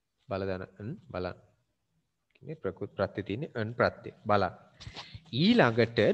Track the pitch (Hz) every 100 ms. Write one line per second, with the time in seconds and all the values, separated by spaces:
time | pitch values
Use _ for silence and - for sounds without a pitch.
0 | _ _ - 98 95 92 95 - 101 -
1 | - 92 90 - _ _ _ _ _ _
2 | _ _ _ _ - 160 95 90 101 -
3 | 95 - 95 101 156 120 110 120 101 -
4 | - - - 104 92 - - - - -
5 | - - - 117 185 240 135 113 117 117
6 | 107